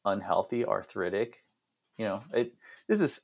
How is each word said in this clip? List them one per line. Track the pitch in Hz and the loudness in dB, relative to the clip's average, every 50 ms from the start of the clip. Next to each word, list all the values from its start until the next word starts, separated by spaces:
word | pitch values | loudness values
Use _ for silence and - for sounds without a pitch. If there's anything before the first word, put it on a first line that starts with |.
| _ | _
unhealthy, | 101 98 101 98 90 90 87 95 - - 120 117 | -2 -2 -2 0 0 0 0 0 0 -2 -2 0
arthritic. | - 104 98 95 - - 101 92 90 92 101 113 120 - - _ _ _ _ _ _ _ _ _ _ _ | 0 0 -2 -4 -6 -6 -4 -4 -2 0 0 -2 -2 -6 -20 _ _ _ _ _ _ _ _ _ _ _
You | - 113 | -6 -4
know, | 104 98 104 113 - - | -4 -4 -4 -8 -4 -2
it, | 123 120 117 - _ _ - - - - _ | -2 -2 -2 -6 _ _ -20 -20 -20 -2 _
this | 214 208 | 2 4
is, | 190 143 - - | 4 4 2 4